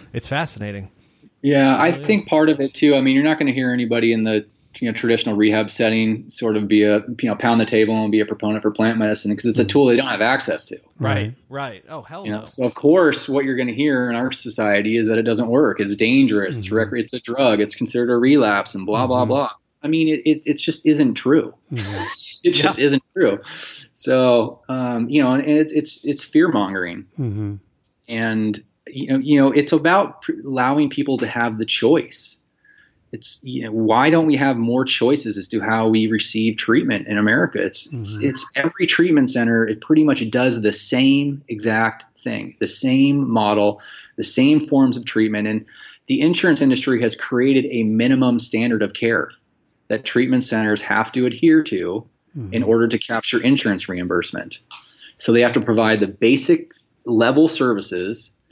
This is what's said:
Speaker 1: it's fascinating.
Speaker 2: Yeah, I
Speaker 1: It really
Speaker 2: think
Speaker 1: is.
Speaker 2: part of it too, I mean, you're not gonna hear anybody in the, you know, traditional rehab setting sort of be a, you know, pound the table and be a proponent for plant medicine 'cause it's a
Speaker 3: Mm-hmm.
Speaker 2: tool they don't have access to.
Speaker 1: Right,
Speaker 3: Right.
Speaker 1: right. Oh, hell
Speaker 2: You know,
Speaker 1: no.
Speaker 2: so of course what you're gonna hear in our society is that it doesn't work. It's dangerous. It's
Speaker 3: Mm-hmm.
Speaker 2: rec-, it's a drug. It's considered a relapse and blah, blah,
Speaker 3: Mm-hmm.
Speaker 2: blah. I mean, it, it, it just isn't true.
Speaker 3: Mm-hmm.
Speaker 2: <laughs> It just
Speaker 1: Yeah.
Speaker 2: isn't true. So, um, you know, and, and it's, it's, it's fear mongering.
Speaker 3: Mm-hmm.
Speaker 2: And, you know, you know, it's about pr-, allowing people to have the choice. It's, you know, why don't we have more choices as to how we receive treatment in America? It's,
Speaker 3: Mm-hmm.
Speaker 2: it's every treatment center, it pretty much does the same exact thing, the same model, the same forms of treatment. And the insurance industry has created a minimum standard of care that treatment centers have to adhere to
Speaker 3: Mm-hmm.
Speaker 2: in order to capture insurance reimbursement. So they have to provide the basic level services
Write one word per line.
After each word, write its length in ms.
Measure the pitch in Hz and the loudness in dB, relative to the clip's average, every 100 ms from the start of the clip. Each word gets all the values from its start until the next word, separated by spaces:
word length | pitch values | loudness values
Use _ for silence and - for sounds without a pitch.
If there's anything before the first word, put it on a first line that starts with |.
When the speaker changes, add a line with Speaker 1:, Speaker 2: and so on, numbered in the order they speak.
| - | -12
Speaker 1:
it's 140 | 117 - | -12 -6
fascinating. 640 | 143 165 107 104 101 98 _ _ _ _ _ | -6 -6 -10 -12 -12 -14 _ _ _ _ _
Speaker 2:
Yeah, 340 | 139 139 135 123 | 2 4 4 4
I 120 | 165 | 2
Speaker 1:
It 40 | |
really 100 | 139 151 | 0 0
Speaker 2:
think 180 | 208 | -2
Speaker 1:
is. 60 | - | 2
Speaker 2:
part 200 | 156 156 | 2 4
of 100 | 143 | 2
it 140 | 135 | -2
too, 220 | - 147 139 | 2 4 4
I 60 | |
mean, 140 | 135 135 | 4 2
you're 80 | |
not 160 | 151 151 | 2 0
gonna 120 | 143 | -2
hear 180 | 127 127 | -2 -2
anybody 380 | 123 117 120 117 | -2 0 2 2
in 100 | 113 | 2
the, 220 | 110 107 - _ _ - | 0 0 -4 _ _ -6
you 100 | 120 | -6
know, 40 | |
traditional 420 | 110 117 113 113 104 | -2 0 0 0 2
rehab 320 | 107 110 104 | 2 2 -2
setting 580 | - 113 110 110 107 - | -2 0 2 0 -2 -8
sort 280 | - 117 107 | -6 -2 -2
of 100 | 101 | 2
be 160 | 107 | 4
a, 140 | 104 104 113 113 | 4 2 -2 -4
you 80 | 120 | -4
know, 60 | 104 | -2
pound 260 | 123 113 | 0 0
the 40 | 107 | 2
table 300 | 110 110 110 | 2 2 0
and 100 | 107 | 0
be 80 | 107 | 0
a 60 | 104 | 0
proponent 360 | 107 107 107 | -4 -4 -2
for 100 | 107 | -2
plant 260 | 104 110 113 | 0 0 0
medicine 360 | 107 107 104 101 | -2 -2 -4 -4
'cause 100 | 117 | -2
it's 120 | 110 | 0
a 20 | |
Speaker 3:
Mm-hmm. 60 | 104 | 2
Speaker 2:
tool 160 | 143 131 | 2 4
they 100 | 117 | 2
don't 120 | 135 | 0
have 120 | 101 | -2
access 440 | 113 131 - 78 - | 0 -2 -4 -8 -10
to. 120 | - _ - | -18 _ -6
Speaker 1:
Right, 160 | 107 98 | -4 -2
Speaker 3:
Right. 180 | 107 127 _ | -4 -10 _
Speaker 1:
right. 340 | 139 135 95 - | -12 -12 -14 -18
Oh, 140 | 160 | -18
hell 240 | 113 170 143 | -16 -14 -10
Speaker 2:
You 60 | |
know, 80 | 107 | -10
Speaker 1:
no. 60 | - | -10
Speaker 2:
so 200 | - 123 | -6 -6
of 80 | |
course 560 | - 143 185 156 131 - | 0 4 6 4 2 -2
what 160 | 135 135 | -2 -2
you're 100 | 131 | -2
gonna 160 | 123 | -4
hear 360 | 110 151 131 123 | -2 0 0 -2
in 60 | 117 | -4
our 160 | 127 | -6
society 640 | - 117 113 107 101 107 113 | -8 -8 -2 0 0 2 0
is 100 | 110 | 0
that 100 | 113 | 0
it 60 | |
doesn't 240 | 113 110 117 | 0 0 2
work. 320 | 127 127 95 | 2 2 0
It's 160 | 101 104 | -4 0
dangerous. 640 | 110 135 131 104 95 113 | 2 4 4 2 -2 -6
It's 100 | 95 | -4
Speaker 3:
Mm-hmm. 80 | 107 | -2
Speaker 2:
rec-, 140 | 104 | -2
it's 200 | 123 110 | -4 -6
a 60 | 123 | -10
drug. 400 | 117 127 127 107 | -6 0 2 2
It's 140 | 104 - | 0 -4
considered 340 | 117 127 120 | -4 -2 0
a 60 | 120 | 2
relapse 580 | 127 143 107 101 - 98 | 4 4 4 0 -4 -8
and 100 | 92 | -4
blah, 220 | 110 127 | -2 0
blah, 140 | 127 | 0
Speaker 3:
Mm-hmm. 80 | 117 | 0
Speaker 2:
blah. 220 | 135 127 - _ _ | 0 -2 -8 _ _
I 40 | 147 | -4
mean, 200 | 160 156 | 0 0
it, 120 | 156 156 | 0 0
it, 160 | 151 147 | 0 -2
it 80 | 143 | -4
just 280 | - - 156 | -4 -2 0
isn't 280 | 151 131 | 2 2
true. 400 | - 131 156 - - _ | 0 2 2 0 -8 _
Speaker 3:
Mm-hmm. 300 | 123 101 101 - | -8 -6 -6 -8
Speaker 2:
<laughs> 40 | - - - | -12 -16 -4
It 100 | 349 | 0
just 240 | - - - | 2 0 2
Speaker 1:
Yeah. 80 | 143 | 2
Speaker 2:
isn't 180 | 139 - 190 | 0 -2 0
true. 220 | 127 101 - - - - - | 0 0 -8 -16 -16 -18 -20
So, 680 | - - 127 127 120 117 - - | -8 -2 2 4 4 2 -6 -10
um, 400 | 131 123 120 117 | -6 -4 -4 0
you 100 | 147 | 2
know, 100 | 127 | 2
and, 100 | 131 | 2
and 140 | 147 151 | 2 2
it's, 140 | 156 | 2
it's, 340 | 156 - - 143 | -2 -4 -6 -6
it's 180 | 143 | -6
fear 240 | - 156 175 | 0 2 2
mongering. 580 | 107 95 98 87 87 - - | 2 -2 -4 -6 -8 -12 -8
Speaker 3:
Mm-hmm. 360 | 120 104 104 101 _ _ - _ - | -6 -6 -8 -10 _ _ -20 _ -10
Speaker 2:
And, 560 | 113 113 110 107 104 - _ - | -6 -2 -2 -2 -4 -12 _ -16
you 200 | 131 147 | -10 -2
know, 100 | 135 | -2
you 220 | 139 143 | 2 4
know, 100 | 135 | 4
it's 200 | 143 143 | 2 2
about 500 | 160 160 190 - - | 2 4 2 2 -4
pr-, 120 | - - 139 | -8 -8 -6
allowing 440 | 131 127 147 143 | -2 0 0 0
people 260 | 143 139 127 | -2 -4 -4
to 80 | 110 | -4
have 300 | 120 120 107 | -2 -4 -4
the 80 | 113 | -6
choice. 760 | - 120 156 - - - - _ _ _ _ _ _ _ | 0 2 2 0 -10 -14 -16 _ _ _ _ _ _ _
It's, 280 | 113 - - | -14 -14 -14
you 220 | 127 127 | -10 -10
know, 80 | 113 | -6
why 400 | 110 110 113 147 | -2 2 4 4
don't 160 | 165 156 | 4 4
we 80 | 135 | 2
have 220 | 139 120 | 2 0
more 280 | 117 127 131 | 0 0 0
choices 540 | - 120 143 110 101 | 0 2 0 -2 -8
as 80 | - | -6
to 120 | 110 | -6
how 280 | 107 113 113 | -2 0 2
we 180 | 110 110 | 2 2
receive 520 | 107 - 110 110 107 | 0 -2 -2 -2 -2
treatment 500 | - 131 160 104 - | 0 2 2 -4 -4
in 100 | 107 | 0
America? 460 | 107 131 - 107 95 | 2 2 0 -2 -4
It's, 220 | - - | -6 -10
Speaker 3:
Mm-hmm. 320 | 120 104 107 | -10 -10 -4
Speaker 2:
it's 220 | 139 131 - 139 | -4 -4 -6 -4
every 300 | 165 - 170 | -4 -2 0
treatment 460 | - 175 151 127 | 2 4 4 2
center, 360 | 123 117 117 110 | 0 2 2 0
it 140 | 110 | -2
pretty 220 | - 156 | 2 4
much 260 | 151 131 113 | 4 2 -2
does 320 | 123 127 117 | 0 0 0
the 120 | 104 | 0
same 680 | 101 - 127 135 139 143 139 - | -2 -2 2 4 2 0 -6 -10
exact 760 | 110 113 110 113 - - _ | -6 -2 0 0 -4 -16 _
thing, 360 | 120 110 107 - | -10 -8 -10 -8
the 80 | 110 | -8
same 600 | - 131 135 139 143 127 | -4 0 2 4 2 0
model, 540 | 113 104 104 104 104 - - - - | 0 2 2 2 0 -10 -20 -14 -10
the 60 | |
same 440 | - 127 139 151 151 | -4 2 4 4 2
forms 300 | 139 131 123 | 2 2 0
of 80 | 120 | -4
treatment. 420 | 113 110 107 107 | 0 0 0 -4
And 180 | 107 - - - - - | -4 -8 -18 -20 -14 -4
the 160 | 131 | 0
insurance 400 | 156 170 180 147 | 0 2 2 2
industry 400 | 135 127 139 120 | 2 2 0 0
has 140 | 117 - | -2 -4
created 500 | - 123 135 131 135 | -4 0 2 2 0
a 100 | 120 | -2
minimum 560 | 110 110 123 131 127 120 | 0 0 2 2 2 0
standard 440 | - 110 120 110 | -2 -2 0 0
of 100 | 101 | -2
care 380 | - 117 101 - - _ _ _ _ - | -2 -2 -2 -4 -12 _ _ _ _ -8
that 180 | - - | -6 -2
treatment 380 | 123 127 127 | 0 2 0
centers 400 | 127 110 107 104 | 0 -2 0 -2
have 280 | - 104 113 | -2 -2 -2
to 120 | 127 123 | -2 -2
adhere 380 | 113 165 156 | 2 4 4
to 420 | 151 95 87 104 - _ _ 147 | 2 -4 -4 -6 -10 _ _ -14
Speaker 3:
Mm-hmm. 160 | 101 | -6
Speaker 2:
in 100 | 110 | -2
order 220 | 104 117 117 | 2 2 2
to 120 | 113 | -2
capture 400 | - 113 - 120 | -4 -6 -4 0
insurance 460 | 123 139 - 90 - | 2 2 0 -4 -6
reimbursement. 720 | 90 90 90 - - - - _ - _ _ - - | -8 -2 -2 -4 -8 -12 -16 _ -20 _ _ -20 -6
So 120 | - | 2
they 80 | 117 | 4
have 140 | 120 | 4
to 80 | 120 | 2
provide 400 | 107 110 110 107 | 0 2 2 2
the 60 | 98 | 0
basic 640 | - 113 135 - 165 - _ _ _ - | 2 2 2 2 0 -2 _ _ _ -2
level 420 | 113 117 139 160 | 2 4 4 4
services 840 | 160 127 101 - 90 95 117 - _ _ | 2 0 0 -4 -6 -6 -8 -14 _ _